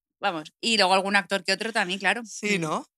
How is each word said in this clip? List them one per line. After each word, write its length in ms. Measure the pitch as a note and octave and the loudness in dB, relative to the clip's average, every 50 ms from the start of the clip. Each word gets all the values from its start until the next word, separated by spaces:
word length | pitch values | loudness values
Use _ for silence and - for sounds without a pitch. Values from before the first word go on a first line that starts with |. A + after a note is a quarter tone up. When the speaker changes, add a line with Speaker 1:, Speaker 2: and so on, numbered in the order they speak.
| _ _ _ _ | _ _ _ _
Speaker 1:
vamos, 320 | - G3+ F3 D#3 D3+ - - _ | -4 -2 -2 -4 -6 -12 -12 _
y 160 | - A3 A3+ | -2 0 2
luego 180 | G#3+ F#3+ F3+ F#3+ | 4 4 4 4
algún 200 | F#3+ F#3 G3 G3+ | 4 4 2 2
actor 300 | G3+ G3 - G3 G3 - | 0 2 0 -2 -2 -2
que 80 | F#3+ | -2
otro 200 | F#3+ F#3+ G#3 A3+ | -2 -2 -4 -4
también, 280 | A3 A3 G3 F3 F#3+ F#3+ | -2 -2 -2 -2 -4 -2
claro. 220 | G3 F#3 G#3 A#3+ A#3 | 0 -2 -2 -2 -4
Speaker 2:
Sí, 340 | G3+ - - - G#3 G3+ F3+ | -10 -10 -6 -2 0 0 0
Speaker 1:
Mm. 40 | |
Speaker 2:
¿no? 240 | D#3+ D#3 E3+ A#3 - - _ | 0 -2 -4 -4 -6 -10 _